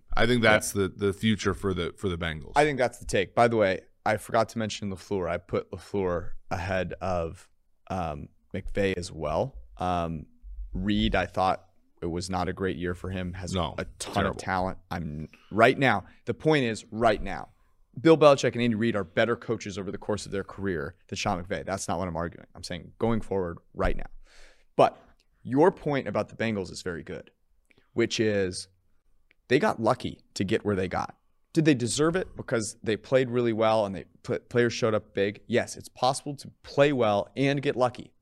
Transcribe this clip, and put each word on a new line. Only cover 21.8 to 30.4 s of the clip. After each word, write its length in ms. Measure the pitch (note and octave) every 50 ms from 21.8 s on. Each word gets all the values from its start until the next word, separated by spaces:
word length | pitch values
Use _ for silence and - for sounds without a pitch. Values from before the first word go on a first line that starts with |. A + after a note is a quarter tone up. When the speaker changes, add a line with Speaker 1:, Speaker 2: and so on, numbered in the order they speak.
| - -
Speaker 2:
not 100 | F#2 E2+
what 80 | F#2+
I'm 80 | F2+ E2
arguing. 320 | E2 E2+ E2 - - - - -
I'm 80 | - F2
saying 300 | - F#2 E2 - C#2+ -
going 220 | - A#2 A2+ A#2 G#2+
forward 380 | - - F#2+ G2 F2+ E2+ E2+ - - _ -
right 240 | - F#2+ F2+ E2
now. 100 | - - - - - - - - - - - - _ _ _ _
But 200 | - C3 - - - - - _ _ _ _ _ _ -
your 280 | A2+ A#2+ C#3 D#3+ G3
point 360 | F#3+ - - D#3 C#3+ C3+ -
about 220 | - F#2+ G#2+ G2+ -
the 60 | -
Bengals 360 | - A2 A2+ A2 G2 F#2 F#2
is 100 | - -
very 220 | - F#2 E2+ D#2 -
good, 260 | - F2 C2+ - - _ _ _ _ _ _ _ _ _ _ _ _ -
which 260 | - A#2 G#2+ - -
is 480 | A2+ G#2+ G#2 G2+ F#2+ F2+ F#2 - - - _ _ _ _ _ _ _ _ _ _ _ _ _ _ _
they 120 | - B2+ D3+
got 200 | G#3 A3 - -
lucky 440 | A2+ G#2+ B2+ - - D#2 - - _ _ -
to 100 | -